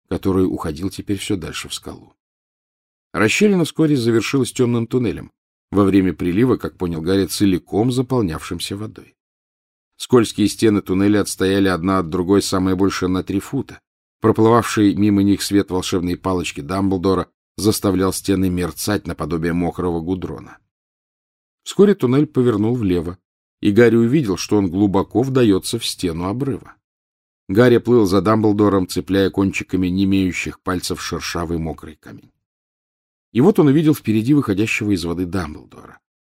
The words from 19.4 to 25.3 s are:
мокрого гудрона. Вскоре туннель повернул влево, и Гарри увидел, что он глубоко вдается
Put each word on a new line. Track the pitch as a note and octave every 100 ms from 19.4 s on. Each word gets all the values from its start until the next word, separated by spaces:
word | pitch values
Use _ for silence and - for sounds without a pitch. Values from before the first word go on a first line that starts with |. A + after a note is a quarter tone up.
| E2+
мокрого | E2+ E2+ - F2 E2+
гудрона. | E2 F#2+ E2 C#2+ - - _ _ _ _ _ _ _ _ _ _
Вскоре | - - G3+
туннель | G3 B2 C3 D3+
повернул | - B2 G#2 G#2+
влево, | B2 G2+ F2 E2 F2+ _ _ _ _
и | G#2
Гарри | G2+ A#2+ A#2
увидел, | A#2 D#3 A#2 F2
что | - G#2
он | G2
глубоко | F#2 G#2 F#2+ F2 G2+
вдается | C3+